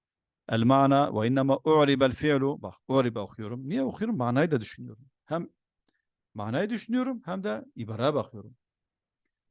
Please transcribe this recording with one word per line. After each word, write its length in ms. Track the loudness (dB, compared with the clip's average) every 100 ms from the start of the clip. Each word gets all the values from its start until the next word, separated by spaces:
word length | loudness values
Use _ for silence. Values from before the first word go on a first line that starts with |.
| _ _ _ _ -4
"El 140 | 0
mana 580 | 4 6 6 4 2 0
ve 80 | 0
innema 280 | 2 2 2
u'ribel 480 | 4 6 6 4 2
fi'lu." 500 | 2 0 2 0 -4
Bak 120 | -10 -12 0
u'ribe 300 | 2 2 -2
okuyorum. 500 | -8 -10 -10 -10 -6
Niye 140 | -4
okuyorum? 340 | -4 -4 -4 -2
Manayı 340 | 0 2 2
da 100 | 0
düşünüyorum. 440 | -4 -14 -16 -18 _ _ -8
Hem 220 | -6 -8 _ _ _ _ _ _ _ _
manayı 360 | -10 -4 -2 -2
düşünüyorum 520 | -6 -4 -4 -4 -6
hem 200 | -8 -8
de 200 | -6 -8 -10
ibareye 400 | -12 -10 -2 -2
bakıyorum. 420 | -2 -4 -10 -18 -20 _ _ _ _ _ _ _ _ _